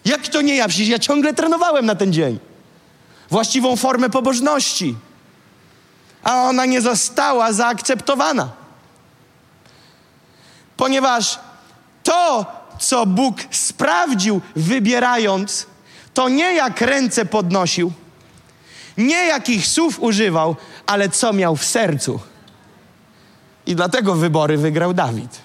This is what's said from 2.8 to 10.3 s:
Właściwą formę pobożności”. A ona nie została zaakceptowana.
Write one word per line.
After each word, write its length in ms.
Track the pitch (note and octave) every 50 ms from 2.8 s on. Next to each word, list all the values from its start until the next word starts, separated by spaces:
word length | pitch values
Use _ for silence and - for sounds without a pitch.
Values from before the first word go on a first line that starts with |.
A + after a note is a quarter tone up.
| _ _ _ _ - _ - - - -
Właściwą 460 | D#3+ G#3+ A3+ - - C4+ A#3+ B3+ B3+
formę 340 | G#3 B3 C4 A3+ A#3 B3+ A#3+
pobożności”. 880 | G3 C4 A#3 C4+ C4 A#3+ C4 D4 D4+ C#4 - - - - F#3 C3+ A#2 A2+ - - - - _ - _ _ _ - _ _ - - _ _ _ _ _ _ _ - - _ -
A 180 | A3 B3 B3+
ona 220 | B3+ B3+ C4 B3+ B3+
nie 160 | B3+ B3+ B3+
została 720 | A3 B3 A#3 - - - - - C#4+ D4 C#4 A#3+ A3+ A3+
zaakceptowana. 960 | G#3+ G3 A#3+ A#3+ B3 - - - C4 G3 - - C#4 B3+ C#4+ D#4+ D4 A3 C3+ B2+ A2 - - - - - _ _ _ _ _ _ _ _ _ _ _ _ _ _ _ _ _ - - - - - _ _ _ _ _ _ _ _